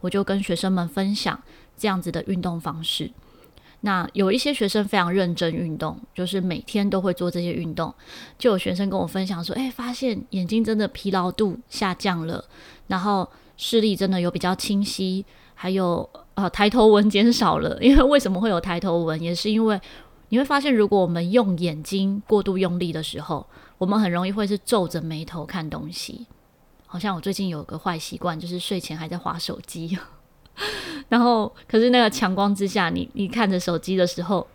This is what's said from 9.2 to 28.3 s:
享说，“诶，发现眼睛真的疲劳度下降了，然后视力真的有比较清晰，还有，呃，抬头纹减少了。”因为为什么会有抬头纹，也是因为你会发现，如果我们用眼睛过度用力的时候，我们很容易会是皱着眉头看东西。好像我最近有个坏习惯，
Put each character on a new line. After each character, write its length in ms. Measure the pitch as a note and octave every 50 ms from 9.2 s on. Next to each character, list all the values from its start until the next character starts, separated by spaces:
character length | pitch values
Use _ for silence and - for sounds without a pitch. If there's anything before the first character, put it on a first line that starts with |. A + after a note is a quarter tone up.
| F#3+
享 160 | F#3+ G3 E3+ E3+
说 100 | - -
，“诶， 140 | A#3+ C4 C4
发 240 | A#3+ - A#3+ B3 B3
现 260 | A#3+ C4+ B3+ A3 F#3 - -
眼 160 | - F#3+ F3+ E3+
睛 160 | G#3 A3+ A3+
真 120 | G#3+ A3
的 120 | G#3+ G#3+ F#3
疲 240 | - - - G3
劳 200 | F#3+ F#3+ F3 F#3
度 280 | F3 - A3 G3+ E3+ - - _
下 240 | - - A3 F#3+ F3+
降 320 | - - G3+ F3+ E3+ D#3+
了， 180 | D#3+ E3 - - - - - - - - - - -
然 120 | F#3 F#3
后 280 | F3+ G#3 G#3 G3 F3+ - - - - - _
视 240 | - - - - A3+
力 160 | G#3+ A3 G3
真 140 | F3+ G3 F#3+
的 100 | F#3+ F3+
有 120 | F3 F3
比 80 | F3 F3
较 160 | - F3+ F#3
清 280 | F#3+ - - G#3 G3 G3+
晰， 400 | G3+ - - G3 F#3 F#3 F#3+ F#3 - - - - - _
还 160 | - - F#3
有， 400 | F#3+ F#3+ F#3 F3 F3 - - - _ - - _ _
呃， 160 | - G3 F3+
抬 180 | - - G#3 G#3
头 200 | G#3 B3 G#3+ A3
纹 200 | G#3 G#3 G#3 G#3+
减 240 | G3 G3+ G3+ A#3
少 280 | A#3+ - A3+ F3+ D#3+ D3+
了。” 180 | D#3 D#3 - -
因 160 | - B3+ C#4
为 80 | C4+ C4
为 160 | C4+ D4 C#4+
什 120 | C#4 G3
么 100 | F#3+ F3
会 80 | G#3 A3+
有 100 | G3+ E3+
抬 200 | E3+ G3 F3 E3+
头 180 | - G3 E3+ E3+ E3+
纹， 180 | D#3+ D#3+ D#3+
也 120 | E3 E3+ F3
是 180 | E3+ - G#3+
因 120 | G#3+ A3 A3+
为 140 | A3 G#3+ F#3 - - - - - - - - - -
你 100 | - A#3
会 40 | C#4
发 160 | C4+ D4 C#4+
现， 140 | C4+ D4 C4
如 140 | A3 G#3 G3
果 120 | G#3 G3+
我 60 | F#3
们 260 | E3+ E3+ E3+ E3+ F3
用 240 | F#3+ B3 A#3 G3 F#3 D#3+
眼 220 | F3 F3 D#3 D3+ D3+
睛 380 | - G3 G3 F#3+ G3 G3 G3+ G#3 -
过 140 | A3 G#3
度 160 | F#3+ G3 F#3+ F#3
用 220 | F#3+ F3+ F3 F3+
力 120 | F3+ E3+
的 120 | D#3+ D#3 D#3
时 180 | - - D#3
候， 240 | D3+ - E3 C#3+ - - - - - - _ _
我 80 | F#3
们 120 | F#3 G#3 G#3+
很 100 | G#3+ F#3
容 160 | F3 F3 F3+ F#3+
易 40 |
会 160 | G3 G#3 G#3 G3
是 100 | G#3 G3 _
皱 220 | - - G#3+ F#3 E3
着 120 | - E3+
眉 240 | D#3 D#3+ D#3+ D#3 D#3+
头 220 | - - E3+ D3+
看 240 | D#3+ - F#3 D#3+ D#3
东 200 | - D#3 D#3 D3+
西。 340 | F3 - - - - - A#3+ _ - _ _ _ _ _ _ _ _ _ _ _
好 100 | - F3+
像 180 | E3+ G#3 F#3+
我 60 | E3
最 100 | D3+ G3
近 160 | G3 - G3 F#3
有 140 | E3+ D3+
个 160 | - - - D#3
坏 200 | - F#3+ F3 D#3+
习 200 | - - - -
惯， 200 | - F3